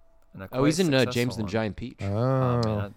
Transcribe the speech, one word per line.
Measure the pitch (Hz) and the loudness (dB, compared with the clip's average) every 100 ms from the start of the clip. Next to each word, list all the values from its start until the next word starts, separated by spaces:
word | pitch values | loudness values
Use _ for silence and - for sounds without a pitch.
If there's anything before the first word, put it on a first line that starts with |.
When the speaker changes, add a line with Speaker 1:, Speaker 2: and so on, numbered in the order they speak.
| - - - | -20 -20 -20
Speaker 1:
And | 92 | -16
a | 95 | -8
Speaker 2:
Oh, | 123 | 0
he's | 147 160 | 2 2
Speaker 1:
quite | 180 | 2
Speaker 2:
in, | |
uh, | 131 123 | 4 2
James | |
Speaker 1:
successful | 120 123 | 2 -2
Speaker 2:
and | 117 | -2
the | |
Speaker 1:
one. | 101 | -4
Speaker 2:
Giant | 110 110 90 | -2 -2 -4
Peach. | 120 - | -10 -8
Speaker 3:
Oh. | 98 | -4
Speaker 1:
Oh, | 104 127 131 127 120 | 0 2 2 2 2
man, | 113 104 | 0 -2
that | 101 | -4